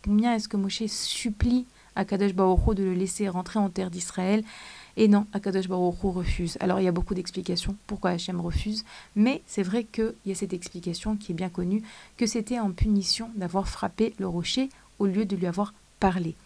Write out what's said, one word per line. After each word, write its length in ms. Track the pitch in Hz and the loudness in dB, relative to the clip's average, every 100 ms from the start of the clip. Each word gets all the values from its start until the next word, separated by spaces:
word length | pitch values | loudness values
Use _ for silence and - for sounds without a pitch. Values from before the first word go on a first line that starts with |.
combien 320 | 202 208 240 226 | 2 4 4 2
est-ce 120 | 214 | 0
que 100 | 208 | -2
Moshe 280 | 196 - 214 | -2 -2 -4
supplie 800 | - - - 240 208 247 247 247 - - - | -4 -6 -4 -4 0 2 2 0 -14 -12 -6
Akadosh 400 | 196 190 202 185 | -2 2 2 4
Baruch 320 | 190 180 - | 4 6 4
Hu 80 | 185 | 2
de 80 | |
le 100 | 190 | 0
laisser 360 | 180 185 - 202 | 0 -2 -2 -2
rentrer 280 | 180 175 220 | -2 -4 0
en 120 | 196 | 0
terre 200 | 180 185 | 0 -4
d'Israël. 540 | 180 175 - 185 214 220 - - - - - | -6 -8 -4 2 2 0 -12 -18 -18 -10 4
Et 120 | 214 | 6
non, 180 | 202 208 | 6 4
Akadosh 340 | 196 202 190 185 | -4 -2 -2 0
Baruch 280 | 185 180 175 | 0 0 0
Hu 40 | 196 | -2
refuse. 460 | 180 175 - 170 - | -2 -2 0 -2 -2
Alors, 200 | 190 190 | 0 2
il 40 | |
y 60 | 185 | 2
a 20 | |
beaucoup 240 | 175 175 180 | 2 0 -4
d'explications 600 | 175 185 180 175 - 202 - | -4 -8 -4 -2 -2 -6 -8
pourquoi 240 | 202 185 | -4 -2
Hachem 280 | 175 175 180 | -2 -4 -4
refuse, 460 | 170 - 208 214 - - - 208 | -2 -2 -2 -6 -8 -16 -8 2
mais 260 | 226 - - | 2 2 -4
c'est 160 | - | -4
vrai 220 | 185 226 226 | -2 -2 -4
qu'il 280 | - 220 226 196 | -2 -2 -2 -6
y 40 | |
a 40 | 185 | -4
cette 180 | 190 | -4
explication 640 | 180 - 180 175 165 214 214 | -6 -8 -10 -6 -6 -4 -4
qui 160 | 208 | -4
est 40 | 170 | -4
bien 140 | 185 | -4
connue, 320 | 180 180 208 220 - - - | -4 0 -2 -4 -16 -18 -4
que 120 | 226 | -2
c'était 320 | 233 214 240 | 0 -2 -2
en 120 | 208 | -2
punition 600 | 175 220 202 185 - 214 220 | 0 2 2 2 -2 -4 -6
d'avoir 320 | 180 185 196 | -2 0 -2
frappé 460 | - 180 - 226 - | -2 -4 0 0 0
le 80 | 190 | -2
rocher 420 | 170 170 - 269 - - - | -2 0 0 -2 -4 -18 0
au 80 | 202 | 0
lieu 180 | 190 208 | 2 0
de 100 | 185 | 0
lui 120 | 180 | 0
avoir 260 | 170 202 - - - | 0 -2 -4 -20 0
parlé. 360 | 196 180 165 - | 2 2 -2 -6